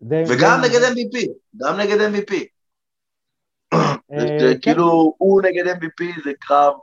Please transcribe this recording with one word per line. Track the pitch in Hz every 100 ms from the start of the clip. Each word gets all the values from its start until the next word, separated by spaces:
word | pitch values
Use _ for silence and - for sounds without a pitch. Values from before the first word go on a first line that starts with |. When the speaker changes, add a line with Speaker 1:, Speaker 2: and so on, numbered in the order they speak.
Speaker 1:
די-, | 113 156 165
Speaker 2:
וגם | 254 220 262
Speaker 1:
דיימונד. | 247
Speaker 2:
נגד | 240
אם | 254 240
וי | 214
פי, | 247 202 - _ 107
גם | 135 190
נגד | 202 208
אם | 208
וי | 202 202
פי. | 180 - _ _ _ _ _ _ _ _ _ _ _ _
Speaker 1:
אה, | 165 151 139 _ 147
Speaker 2:
זה, | 120 151
זה | 127
Speaker 1:
כן. | 127
Speaker 2:
כאילו, | - 156 170 165 160 -
הוא | 190 196
נגד | 185 180 180
אם | 180
וי | 160 -
פי | 175 170
זה | 143 135
קרב | - 143 143 139